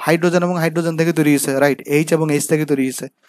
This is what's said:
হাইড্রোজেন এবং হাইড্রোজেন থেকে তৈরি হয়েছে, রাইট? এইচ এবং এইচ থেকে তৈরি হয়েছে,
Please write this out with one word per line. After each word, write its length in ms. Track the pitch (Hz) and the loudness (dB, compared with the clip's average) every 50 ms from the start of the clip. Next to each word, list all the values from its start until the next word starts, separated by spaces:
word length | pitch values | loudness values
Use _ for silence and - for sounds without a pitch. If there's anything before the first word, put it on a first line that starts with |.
হাইড্রোজেন 420 | - 151 165 170 170 175 165 180 175 | 0 0 0 2 2 2 2 2 0
এবং 140 | 180 180 170 | 0 -2 -2
হাইড্রোজেন 360 | 165 165 156 170 165 165 160 | -2 -2 -2 -2 -2 -2 -2
থেকে 160 | 156 165 170 160 | 0 0 0 0
তৈরি 180 | 160 151 147 | 2 2 2
হয়েছে, 200 | 143 135 - 143 135 135 | 2 2 0 -2 0 2
রাইট? 180 | 139 143 135 - - | 2 2 2 -2 -2
এইচ 220 | - 143 147 165 156 165 | 0 0 0 2 2 0
এবং 140 | 160 160 151 147 | 0 2 0 0
এইচ 120 | 147 143 | -2 0
থেকে 180 | - 170 151 151 | 0 0 0 0
তৈরি 180 | 143 147 135 131 131 | 0 0 0 0 -2
হয়েছে, 180 | 123 - 135 131 - _ _ | -4 -8 -12 -14 -16 _ _